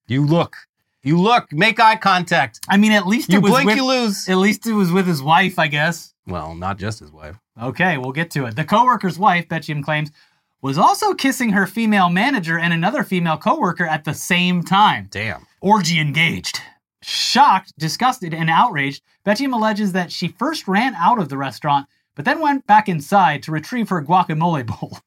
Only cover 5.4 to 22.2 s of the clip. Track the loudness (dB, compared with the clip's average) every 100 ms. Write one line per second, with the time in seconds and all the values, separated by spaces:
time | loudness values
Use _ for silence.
5.4 | 2 0 -2 0 -2 -4 -12 _ -12 -10
6.4 | -10 -8 -6 -6 -6 -10 -14 -20 -20 -20
7.4 | _ -12 -10 -2 -2 0 -4 -6 -6 -4
8.4 | -6 -6 0 2 4 2 -2 0 2 2
9.4 | -2 -8 -6 -6 -2 -4 -4 -10 _ _
10.4 | _ _ -4 2 2 4 0 0 -2 -2
11.4 | 0 0 0 0 0 2 2 2 0 -2
12.4 | -2 -2 0 0 0 -2 -2 -2 0 -2
13.4 | 0 0 0 -2 -2 -2 -4 -8 -2 0
14.4 | 2 0 2 4 4 2 -6 -8 -8 -8
15.4 | -14 _ 2 2 2 0 0 0 0 -2
16.4 | -8 -12 -14 _ _ _ -10 -6 -2 4
17.4 | 4 4 -2 -8 -8 -2 -2 -2 -8 -4
18.4 | 2 4 4 2 -4 -6 _ _ -2 -2
19.4 | -2 -2 -2 0 -2 -2 -4 -6 -8 -4
20.4 | -6 -4 -2 0 0 0 0 2 -2 -6
21.4 | -8 -6 -2 -2 -2 _ _ -8